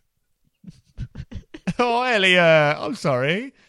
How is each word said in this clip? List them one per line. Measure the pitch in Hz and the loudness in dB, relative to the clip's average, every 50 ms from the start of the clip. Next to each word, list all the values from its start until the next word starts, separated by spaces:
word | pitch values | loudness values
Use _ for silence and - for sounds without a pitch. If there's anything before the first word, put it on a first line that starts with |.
| _ _ _ _ _ _ _ _ _ _ _ _ - - - _ _ _ _ | _ _ _ _ _ _ _ _ _ _ _ _ -20 -20 -20 _ _ _ _
<laughs> | - - - - - - - - - - _ - - - - - - | -12 -12 -12 -12 -16 -16 -14 -16 -16 -16 _ -20 -12 -10 -6 -4 -2
"Oh, | 247 240 233 240 | -2 -2 -2 -2
Elliot, | 254 254 240 208 190 185 180 180 170 165 160 156 151 147 151 - | -2 -2 0 2 2 4 4 4 6 6 6 6 4 2 0 -2
I'm | - - 262 | -6 -8 -8
sorry. | - - 156 135 123 131 147 170 208 254 277 - _ _ | -6 -4 -2 -2 -2 -2 -2 -4 -4 -8 -12 -16 _ _